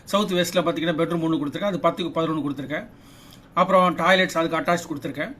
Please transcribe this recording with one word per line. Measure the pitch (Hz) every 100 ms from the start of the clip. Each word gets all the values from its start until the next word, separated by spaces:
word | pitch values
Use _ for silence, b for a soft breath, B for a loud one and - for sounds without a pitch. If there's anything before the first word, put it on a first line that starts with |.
| -
சவுத் | 196 202 180
வெஸ்ட்ல | 175 180 160
பாத்தீங்கன்னா | 160 165 156
பெட்ரூம் | 165 170 160
ஒண்ணு | 160
கொடுத்துருக்கேன், | 143 156 202
அது | 175 170
பத்துக்கு | 165 170 165
பதினொன்னு | 160 156
கொடுத்துருக்கேன். | 143 139 135 156 226 - B B B B B -
அப்புறம் | 175 185 180 165
டாய்லெட்ஸ் | 170 190 180 170
அதுக்கு | 165 160
அட்டாச் | 147 175 -
கொடுத்துருக்கேன். | 151 147 139 175 277